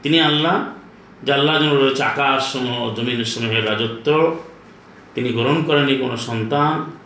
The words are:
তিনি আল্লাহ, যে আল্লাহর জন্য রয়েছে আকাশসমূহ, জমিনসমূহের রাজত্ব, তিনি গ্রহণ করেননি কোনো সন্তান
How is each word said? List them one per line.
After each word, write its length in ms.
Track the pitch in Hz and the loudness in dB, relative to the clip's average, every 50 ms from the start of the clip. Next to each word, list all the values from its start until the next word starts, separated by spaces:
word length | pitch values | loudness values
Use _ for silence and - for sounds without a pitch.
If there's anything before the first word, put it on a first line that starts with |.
| - | 0
তিনি 160 | 147 156 165 | 2 4 4
আল্লাহ, 460 | 156 151 151 151 151 165 185 - - - - - - - - - - - - - - | 4 4 2 2 2 2 0 0 -2 -6 -10 -14 -20 -20 -20 -20 -20 -20 -20 -8 -2
যে 100 | 131 139 | 0 2
আল্লাহর 260 | 139 143 151 156 147 | 2 2 2 2 2
জন্য 120 | 151 151 | 2 4
রয়েছে 320 | 143 139 135 135 131 131 135 | 4 4 4 2 2 0 -2
আকাশসমূহ, 920 | - - 143 139 139 135 135 131 - - 131 127 123 123 120 117 113 107 | -2 0 0 0 2 2 0 -2 -4 -4 -4 -4 -4 -4 -4 -4 -6 -4
জমিনসমূহের 680 | 113 117 123 120 117 113 110 - 120 117 113 110 113 107 | -4 -4 -2 -2 -2 -4 -4 -4 -4 -4 -2 -2 0 0
রাজত্ব, 760 | 107 107 107 117 113 117 - - 147 151 156 165 165 165 - - - - - - - - - - - - - - - - | 0 -2 -2 -2 -4 -4 -4 -2 0 2 4 2 2 0 -4 -10 -16 -20 -20 -20 -20 -20 -20 -20 -20 -20 -20 -20 -10 -6
তিনি 140 | - 123 123 | -4 -4 -2
গ্রহণ 340 | 113 113 120 131 147 170 160 | -2 0 0 2 2 0 2
করেননি 320 | 160 151 147 139 139 135 | 2 2 2 2 2 0
কোনো 220 | 131 127 123 120 | 0 -2 -4 -4
সন্তান 720 | 113 - 120 117 110 110 113 143 143 147 156 160 156 - - - - - | -6 -6 -6 -4 -4 -2 -2 0 0 0 0 0 -2 -6 -8 -12 -18 -20